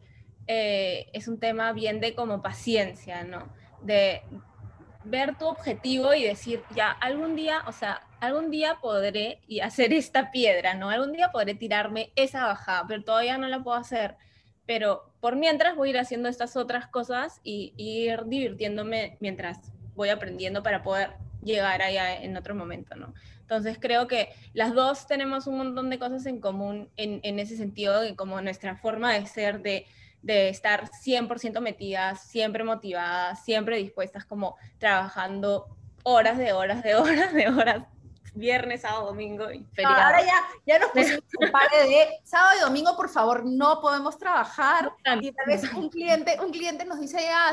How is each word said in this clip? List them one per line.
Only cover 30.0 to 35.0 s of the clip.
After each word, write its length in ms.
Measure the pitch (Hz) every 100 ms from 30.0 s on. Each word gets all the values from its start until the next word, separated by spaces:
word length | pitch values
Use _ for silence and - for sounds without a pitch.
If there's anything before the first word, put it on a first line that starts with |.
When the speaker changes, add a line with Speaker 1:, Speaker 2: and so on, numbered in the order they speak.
| - _
Speaker 1:
de 300 | 208 208 190
estar 380 | 190 214 208 214 -
cien 280 | 262 247 233
por 100 | 240
ciento 220 | 226 214
metidas, 580 | 233 202 196 190 190 196 -
siempre 340 | 233 214 220
motivadas, 800 | 226 220 202 175 175 180 180 196
siempre 340 | - 220 214 226
dispuestas, 480 | 196 196 190 196 -
como 300 | 208 190 - - -
trabajando 1000 | 214 190